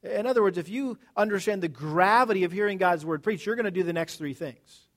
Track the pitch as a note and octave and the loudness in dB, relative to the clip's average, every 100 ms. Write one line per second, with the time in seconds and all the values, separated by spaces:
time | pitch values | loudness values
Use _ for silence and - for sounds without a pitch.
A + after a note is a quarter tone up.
0 | G3 G#3 A3+ B3 G3+ F3 E3 A3+ C4+ A#3 | -4 -4 0 4 2 0 -6 -6 -6 -8
1 | _ - G#3+ G3+ G3+ G3+ F3+ B2 D3+ D#3+ | _ -2 0 0 -2 -2 -4 -6 -4 2
2 | F#3 A3+ B3 G3 F3+ F3+ G#3 F#3+ F#3 F3 | 6 6 4 2 0 0 -2 2 2 2
3 | D#3 D#3 G3+ G3+ - A#3 A3 F#3 F3 E3+ | -2 -2 -2 -2 -2 -2 -2 -2 -2 -2
4 | E3 - D3 C#3 D#3+ A#2 _ - _ | -4 -6 -8 -6 -10 -12 _ -20 _